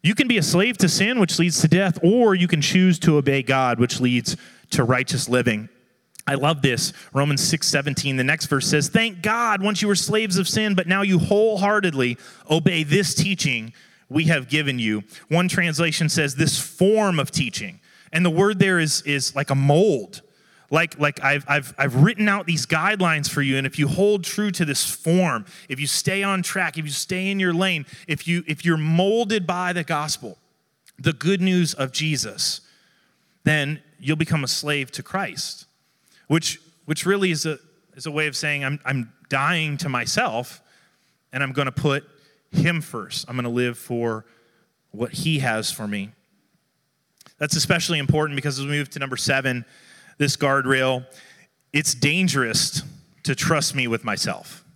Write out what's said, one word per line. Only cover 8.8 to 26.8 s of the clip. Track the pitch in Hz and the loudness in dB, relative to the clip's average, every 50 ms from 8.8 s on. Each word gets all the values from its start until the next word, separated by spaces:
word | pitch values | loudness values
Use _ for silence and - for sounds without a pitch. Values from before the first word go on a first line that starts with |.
| 139 - | 0 2
"Thank | - 226 226 226 190 175 | 0 0 0 0 -4 -4
God, | 165 214 220 233 240 226 208 196 | -2 -2 0 0 0 0 0 0
once | 190 208 208 175 | 0 -2 0 0
you | 208 208 | 0 0
were | 202 | 0
slaves | 175 - - 202 220 226 208 180 190 | 0 0 0 0 0 0 0 0 0
of | 185 - | 0 0
sin, | - 226 214 214 202 | 0 0 0 2 0
but | 180 175 165 | 0 2 2
now | 185 196 | 0 2
you | 202 202 190 165 | 2 4 4 2
wholeheartedly | 165 - 202 208 214 220 214 190 196 202 214 208 196 180 151 135 127 123 120 - - - - - - - | 4 4 4 4 4 4 2 2 2 2 2 2 2 0 0 0 0 0 -2 -4 -10 -20 -20 -20 -2 0
obey | 156 170 160 180 175 160 156 | 0 2 2 2 2 2 0
this | 143 147 196 196 143 - | 2 2 2 2 2 0
teaching | - 160 196 190 - - 147 127 113 110 113 - - - _ _ _ _ _ | 0 0 0 0 0 0 -2 -2 -2 -6 -10 -14 -20 -20 _ _ _ _ _
we | 127 156 165 | -2 0 2
have | 160 165 143 127 120 | 4 2 2 0 0
given | 139 151 151 143 131 123 | 0 0 0 0 -2 0
you." | 113 110 107 107 98 _ - - - _ | 0 0 0 -2 -4 _ -20 -20 -6 _
One | 151 170 180 180 | 0 2 2 2
translation | - - 175 175 156 139 170 165 156 - 165 151 | 2 0 0 0 0 0 0 0 0 0 0 0
says, | - 160 151 139 131 | 2 0 0 0 0
"This | 131 160 151 - - | 0 0 0 0 -2
form | - - - - 180 196 214 220 214 196 175 151 | -6 -8 0 2 4 4 6 4 4 4 2 0
of | 135 - | -2 -2
teaching." | - - 135 117 - - 110 98 92 - _ _ _ - - - | -2 -4 -4 -2 -4 -8 -10 -10 -14 -16 _ _ _ -20 -20 -4
And | - 160 180 | -2 2 2
the | 175 | 2
word | 160 170 196 202 214 185 | 4 4 4 4 4 4
there | 196 190 185 170 | 4 4 4 2
is, | 160 151 - - | 2 2 0 -4
is | - 147 143 139 127 - - | -2 -2 -2 -2 -2 -4 -4
like | 135 143 - | -4 -2 0
a | 139 | 0
mold. | 139 135 139 143 160 202 220 156 123 101 - - - _ _ _ _ _ _ _ _ _ _ | 2 4 4 6 6 6 4 2 0 -4 -10 -16 -20 _ _ _ _ _ _ _ _ _ _
Like, | 143 160 170 160 - 139 | 0 0 0 -2 -2 -2
like | 147 147 139 - | -2 -2 0 0
I've, | 139 139 143 143 139 | 0 0 0 0 0
I've, | - 143 147 135 - - - | -2 -2 -2 -2 -6 -4 -2
I've | 139 139 120 131 | -2 0 6 6
written | 147 214 240 - 214 214 | 6 6 6 2 0 0
out | 196 202 180 | 0 0 -2
these | 165 170 156 - | -4 -4 -4 -2
guidelines | - 160 160 165 196 214 202 185 170 160 151 143 - | -2 -2 0 2 0 0 2 2 2 2 0 -2 -4
for | - 147 | -2 -2
you, | 139 135 135 | 0 0 0
and | 135 135 131 | 0 -2 -4
if | - - | -2 0
you | 147 | 0
hold | 135 - - 196 208 208 202 165 | 0 2 2 2 2 2 0 -2
true | - - - 208 208 | -4 -4 -2 -2 -2
to | 180 - 175 | 0 -2 -2
this | 147 139 - - | -2 -2 -2 -2
form, | - - - - 160 170 180 185 165 127 113 101 - - - - _ | -4 -6 -4 -2 2 2 2 2 2 0 -4 -6 -10 -20 -20 -12 _
if | 135 131 | -8 -6
you | 147 | -4
stay | 135 - - - 190 190 196 196 | -4 -4 -2 -2 -2 -2 0 -2
on | 196 196 185 | -2 -2 -2
track, | 175 - - 190 180 160 - | -4 -4 -2 -2 -2 -2 -4
if | 165 | -6